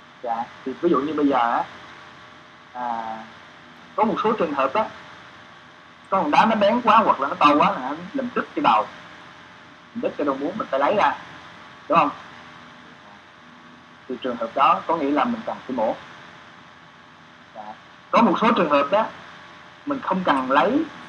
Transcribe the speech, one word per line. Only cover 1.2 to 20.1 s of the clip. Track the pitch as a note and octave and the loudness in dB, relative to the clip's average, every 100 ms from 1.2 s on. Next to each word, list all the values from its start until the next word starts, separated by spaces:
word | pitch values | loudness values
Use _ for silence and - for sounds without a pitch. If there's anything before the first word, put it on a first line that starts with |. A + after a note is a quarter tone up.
| C#3+ | 2
giờ | C3 | 2
á, | A#2 C#3 E3+ - - - - - - - - - - | 2 0 -4 -12 -20 -20 -20 -20 -20 -20 -20 -20 -18
à, | B2 A#2+ A2+ A2 A2 A2+ - - - - - - - | -10 -6 -6 -8 -12 -14 -20 -20 -20 -20 -20 -12 -2
có | |
một | A3 F3 | -2 0
số | G#3+ | -2
trường | A3 D#3+ | 0 -2
hợp | C#3 C3+ | 0 -2
á, | G#3 A3 - - - - - - - - - - - - | 0 -4 -8 -20 -20 -20 -20 -20 -20 -20 -20 -20 -20 -4
có | G3 | -2
hòn | D3 | 2
đá | D#3+ A3 | 4 4
nó | G#3+ | 4
bén | G3+ A#3+ | 2 2
quá | G#3+ A3 | 4 4
hoặc | F3+ - | 4 0
là | C#3 | 0
nó | |
to | F3+ C#3+ D3 | 2 4 6
quá | F#3 | 2
là | F3+ | 0
nó | C3 D#3 F3+ | -6 -8 -8
làm | C4+ B3 | -6 -4
đứt | - - | -6 -6
cái | E3 | 0
đầu, | C#3+ A2 G#2 - - - - - - - - - - | 2 2 0 -10 -20 -20 -20 -20 -20 -20 -20 -20 -14
làm | A#2 | -8
đứt | F#3+ - | -6 -4
cái | C#3+ | -4
rau | |
muống | C3+ C#3 A2+ | -2 -4 -6
mình | - | -4
phải | C3+ | 0
lấy | D3 G#3 | 2 2
ra, | D3 - - - - - - - - | 0 -2 -12 -20 -20 -20 -20 -18 0
đúng | E3 | 2
không? | C4+ - - - - - - - - - - - - - - - - - - - - | 2 -2 -18 -20 -20 -20 -20 -20 -20 -20 -20 -20 -20 -20 -20 -20 -20 -20 -20 -20 -12
Thì | B2 | -8
trường | B2+ A#2+ | -8 -6
hợp | A2+ | -6
đó | C#3 D3+ F#3 F3 | 2 2 2 0
có | E3 | -2
nghĩa | C#3 | 0
là | C#3+ | 0
mình | A#2+ A2+ A#2 | 0 -2 -6
cần | G#2+ - | -10 -8
phải | B2+ | -2
mổ. | A2 - - - - - - - - - - - - - - - - | -2 -4 -10 -20 -20 -20 -20 -20 -20 -20 -20 -20 -20 -20 -20 -20 -20
Dạ. | A2 G#2+ - - - - | -18 -16 -18 -20 -20 -2
Có | G3 | 4
một | A3 - | 4 4
số | A3+ A3 | 2 2
trường | D#3 | 2
hợp | C#3+ C3+ | 2 2
đó, | G3+ A3+ - - - - - - - C#3+ | 0 0 -8 -20 -20 -20 -20 -20 -14 -8
mình | C#3 | -6
không | - | -2